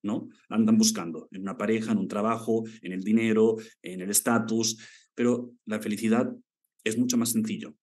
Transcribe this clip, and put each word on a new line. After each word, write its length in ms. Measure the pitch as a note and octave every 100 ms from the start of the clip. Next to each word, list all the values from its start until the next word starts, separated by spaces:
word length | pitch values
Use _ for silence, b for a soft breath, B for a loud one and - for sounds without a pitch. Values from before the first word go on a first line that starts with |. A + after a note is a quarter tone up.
¿No? 260 | G2+ A2 - B B
Andan 300 | A2 A2 A2
buscando 500 | A2 G#2+ F2 D#2 -
en 100 | F#2+
una 160 | F#2+ F#2+
pareja, 340 | G#2 A2+ A2
en 60 | G#2+
un 100 | F#2
trabajo, 560 | G#2 G#2+ A2+ - A2+ A2 B
en 120 | E2+
el 100 | F#2
dinero, 540 | F#2+ A2 A2+ A2 A2 A2 B B
en 180 | - F#2
el 120 | F#2
estatus, 680 | G2+ - A#2 A2+ A2+ A2 A2+ B B B -
pero 380 | A#2+ A#2+ - - -
la 140 | G#2+
felicidad 520 | G#2+ G#2 A2 A#2 - - _ _ _ _
es 140 | - A#2+
mucho 180 | B2 B2
más 140 | A#2
sencillo 440 | A2+ A2 F#2 D2 -